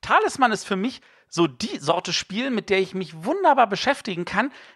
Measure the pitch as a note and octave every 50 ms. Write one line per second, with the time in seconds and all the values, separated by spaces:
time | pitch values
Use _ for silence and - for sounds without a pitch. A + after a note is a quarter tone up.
0 | - - A#3 F4+ A4 G4+ - - C4 A#3+ G#3+ - - - G#3 F#3 F#3+ B3+ - -
1 | _ _ _ _ _ _ - E3 E3+ D#3 B2+ A#2+ - B3+ G#4 - D3 C#3+ E3 F3+
2 | - - E3 - - _ F#3+ G#3+ B3 C#4 B3+ G#3+ F3 - G3 F#3+ G3 F#3 - F#3
3 | F#3 D3+ D#3+ D#3+ D#3+ G#3+ E4 G4+ F#4+ D#4+ C#4+ C4 A#3+ G#3 G3+ F3+ - B3 C#4 -
4 | - - F#3 E3 F3 - - F#3+ A3+ C#4+ - - - - -